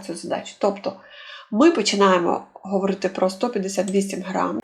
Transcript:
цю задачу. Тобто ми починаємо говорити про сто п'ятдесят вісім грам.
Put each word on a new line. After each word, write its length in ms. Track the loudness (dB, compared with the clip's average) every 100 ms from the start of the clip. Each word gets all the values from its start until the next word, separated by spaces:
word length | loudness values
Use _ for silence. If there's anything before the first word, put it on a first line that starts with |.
| -6
цю 80 | -10
задачу. 380 | -6 -8 -8 -4
Тобто 400 | -2 -2 -6 -10 -14 -20 -20 -20 -4
ми 200 | 4 6
починаємо 760 | 4 2 4 6 6 2 -2 -4
говорити 560 | -16 -4 -2 0 0 -4
про 200 | 0 -2
сто 200 | 0 -2
п'ятдесят 420 | -2 -4 -2 0
вісім 300 | 0 0 -4
грам. 380 | -6 -2 -2 -4